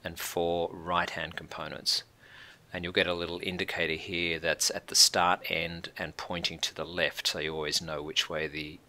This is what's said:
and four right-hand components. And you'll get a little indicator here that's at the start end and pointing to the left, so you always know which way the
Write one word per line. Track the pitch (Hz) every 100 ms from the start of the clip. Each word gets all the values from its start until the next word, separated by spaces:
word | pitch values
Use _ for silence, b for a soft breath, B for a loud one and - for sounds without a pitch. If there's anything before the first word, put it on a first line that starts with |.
and | 90 85
four | - - 85 85 82
right-hand | 87 82 87 82 - 80 80
components. | 80 - 78 71 - - - - B B B B B
And | 92
you'll | 87
get | 92 87
a |
little | 87 85 87
indicator | 87 92 95 - 85
here | 80 - 87 85 82
that's | 82 76 -
at | - -
the | -
start | - 98 87 90 -
end | 82 85 85 - -
and | 87 -
pointing | - 87 85 85
to | -
the | - 78
left, | 87 76 - -
so | 85
you | 76
always | 80 76 76
know | 82 78
which | 76 76 -
way | 80 78
the | 76 76 82